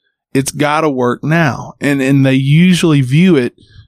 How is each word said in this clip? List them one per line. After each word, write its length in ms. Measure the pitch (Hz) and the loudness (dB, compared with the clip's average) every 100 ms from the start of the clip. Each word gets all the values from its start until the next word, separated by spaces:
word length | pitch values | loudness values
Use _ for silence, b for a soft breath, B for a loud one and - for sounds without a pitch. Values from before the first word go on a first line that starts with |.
| _ _ _ | _ _ _
it's 180 | 135 135 | -4 -4
gotta 380 | 143 147 151 156 | -4 -2 -2 -2
work 320 | 131 123 120 | -2 -4 -4
now. 520 | 143 165 151 113 - - | -2 0 0 -4 -12 -8
And, 200 | 131 139 | -4 -2
and 240 | 131 139 | 0 2
they 100 | 135 | 2
usually 680 | 135 135 156 185 170 170 143 | 0 2 2 2 2 2 0
view 340 | 123 143 185 147 | 0 2 2 2
it 180 | 120 _ b b | 0 _ b b